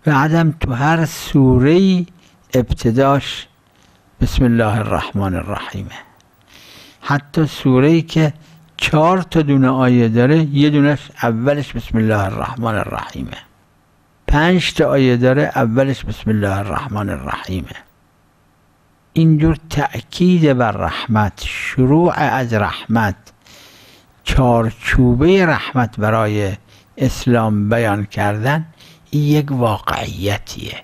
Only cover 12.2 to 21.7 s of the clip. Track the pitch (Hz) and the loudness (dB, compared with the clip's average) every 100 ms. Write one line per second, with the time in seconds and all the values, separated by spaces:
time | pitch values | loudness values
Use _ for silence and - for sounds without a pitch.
12.2 | 95 107 - 123 117 104 - - - - | -2 -6 -8 -6 -4 -4 -6 -8 -10 -12
13.2 | - - _ _ _ _ _ _ _ _ | -12 -14 _ _ _ _ _ _ _ _
14.2 | - 143 165 185 - - 143 139 131 123 | 0 2 2 2 0 0 2 4 2 4
15.2 | 127 135 151 131 120 117 135 127 - 107 | 2 2 0 0 0 2 0 -2 -8 -6
16.2 | 110 107 101 98 101 73 120 104 101 80 | -2 -2 -2 -4 -4 -6 -6 -6 -6 -6
17.2 | 67 - - 92 - - _ _ _ _ | -8 -10 -8 -8 -8 -16 _ _ _ _
18.2 | _ _ _ _ _ _ _ _ _ 165 | _ _ _ _ _ _ _ _ _ 2
19.2 | 160 151 160 156 - 156 143 - - - | 4 4 2 0 -4 -4 -4 -6 -12 0
20.2 | 180 180 156 127 117 104 87 - - 107 | 2 4 4 2 0 -2 -6 -6 -2 0
21.2 | 104 - - - - | 0 -4 -10 -8 -6